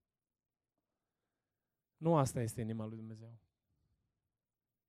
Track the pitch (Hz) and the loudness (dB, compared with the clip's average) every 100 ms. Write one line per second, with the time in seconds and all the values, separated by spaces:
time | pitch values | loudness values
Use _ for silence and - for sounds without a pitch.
0 | _ _ _ _ _ _ _ _ _ _ | _ _ _ _ _ _ _ _ _ _
1 | _ _ _ _ _ _ _ _ _ - | _ _ _ _ _ _ _ _ _ -4
2 | 160 165 135 - 113 - 110 113 110 113 | 4 6 6 2 -2 -2 -4 -4 -6 -8
3 | 110 107 113 113 _ _ _ _ _ _ | -10 -14 -16 -20 _ _ _ _ _ _
4 | _ _ _ _ _ _ _ _ | _ _ _ _ _ _ _ _